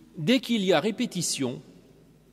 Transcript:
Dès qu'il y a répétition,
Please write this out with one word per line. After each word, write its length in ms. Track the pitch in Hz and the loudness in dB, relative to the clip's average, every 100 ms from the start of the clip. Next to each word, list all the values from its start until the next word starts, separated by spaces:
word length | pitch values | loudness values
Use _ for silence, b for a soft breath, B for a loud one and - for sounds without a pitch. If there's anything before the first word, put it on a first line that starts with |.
| B - | B -4
Dès 220 | 151 254 | 2 2
qu'il 240 | - 233 | 2 0
y 100 | 185 | 4
a 60 | 165 | 4
répétition, 800 | 196 214 247 175 - - 127 143 - - - - _ _ _ | 2 -2 -4 -4 -4 -2 -4 -6 -14 -20 -20 -20 _ _ _